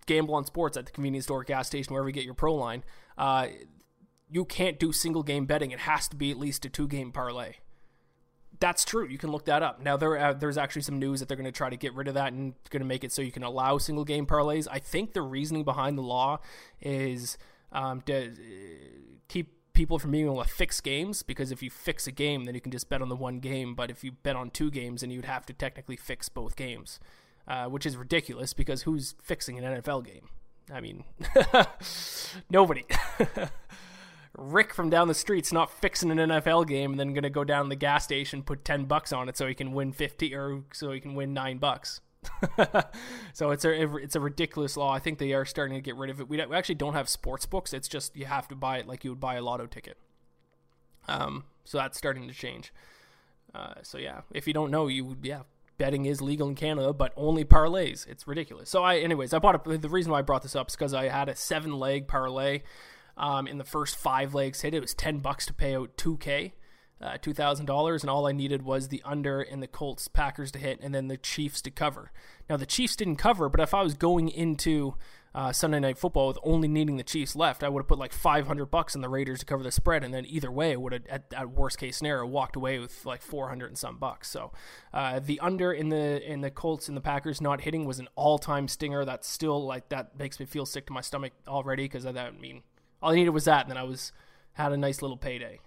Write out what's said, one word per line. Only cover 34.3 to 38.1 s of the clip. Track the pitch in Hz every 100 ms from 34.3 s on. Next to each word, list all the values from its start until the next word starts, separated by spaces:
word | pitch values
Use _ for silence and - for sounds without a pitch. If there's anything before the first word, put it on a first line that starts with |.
| -
Rick | 139 175 -
from | - 165
down | 165 170
the |
street's | 156 - 190 -
not | 160 156
fixing | - 196 - 170
an | 160
N | 160
F | 160 160
L | 170
game | 156 139 139
and | 139
then | 139
gonna | 139 143
go | 143
down | 143 143
to | 139
the |
gas | 135 143 147
station, | -